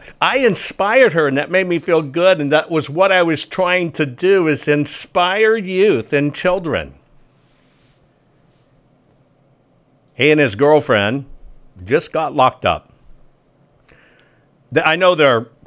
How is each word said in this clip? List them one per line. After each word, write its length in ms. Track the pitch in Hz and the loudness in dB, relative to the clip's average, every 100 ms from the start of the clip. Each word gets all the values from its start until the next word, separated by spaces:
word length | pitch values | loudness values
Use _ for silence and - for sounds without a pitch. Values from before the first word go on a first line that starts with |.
| - - | -10 -4
I 160 | 165 254 | -2 0
inspired 760 | 254 185 - - 196 240 240 | 0 -2 -6 -4 0 2 2
her, 160 | 156 147 | 2 -2
and 100 | 135 | -2
that 140 | 151 | -2
made 160 | 180 185 | -2 -2
me 100 | 170 | -4
feel 240 | - 165 | 0 -2
good, 380 | 147 160 185 180 | 0 0 2 2
and 100 | 143 | 2
that 220 | 151 - | 0 0
was 180 | 160 - | -4 -4
what 220 | 151 196 | 0 2
I 120 | 185 | 2
was 200 | 170 160 | 0 -2
trying 480 | - - 180 180 170 | -6 -4 -2 -2 -4
to 140 | - 147 | -4 -6
do, 420 | 123 180 196 160 | -2 0 2 2
is 220 | 143 - | -2 -2
inspire 880 | 147 143 - - 180 180 196 220 226 | -2 -2 -8 -6 -2 -2 0 0 0
youth 560 | 185 185 214 135 107 | -2 0 2 2 0
and 200 | 147 143 | -2 -2
children. 600 | 147 180 185 165 101 71 69 _ _ _ _ _ _ _ _ _ _ _ _ _ _ _ _ _ _ _ _ _ _ _ _ _ _ _ _ _ _ _ | -2 -2 -2 -2 -6 -6 -14 _ _ _ _ _ _ _ _ _ _ _ _ _ _ _ _ _ _ _ _ _ _ _ _ _ _ _ _ _ _ _
He 180 | - 143 | -2 2
and 80 | 151 | 2
his 160 | 139 101 | 2 2
girlfriend 680 | 143 151 139 110 101 135 135 - - - - - | 2 2 2 0 0 -4 -10 -20 -20 -20 -20 -18
just 300 | 90 147 - | -4 -2 -2
got 200 | 160 156 | -6 -4
locked 300 | 139 127 - | 0 0 0
up. 260 | 98 78 - _ - - _ _ _ _ _ _ _ _ _ _ _ _ _ _ - | -2 -4 -6 _ -20 -20 _ _ _ _ _ _ _ _ _ _ _ _ _ _ -6
Th-, 120 | 143 165 | 0 0
I 100 | 165 | 2
know 180 | 180 | 2
they're 360 | 170 143 117 117 _ | 4 4 2 -2 _